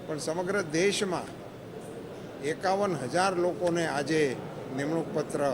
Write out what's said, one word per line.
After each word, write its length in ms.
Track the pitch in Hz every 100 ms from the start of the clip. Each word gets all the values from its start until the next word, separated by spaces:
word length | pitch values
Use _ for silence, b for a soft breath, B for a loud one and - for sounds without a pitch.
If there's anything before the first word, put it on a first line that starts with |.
પણ 160 | - 156
સમગ્ર 380 | 156 165 180 202 170 156
દેશમાં 520 | 196 196 196 165 107 - - - - - - - - - - - 139
એકાવન 480 | 156 190 190 202 156
હજાર 300 | 123 160 190 180
લોકોને 400 | 175 156 180 170 165
આજે 340 | 139 143 160 143 117 - - 123 131
નિમણૂક 300 | 143 165 160
પત્ર 280 | 151 151 147 143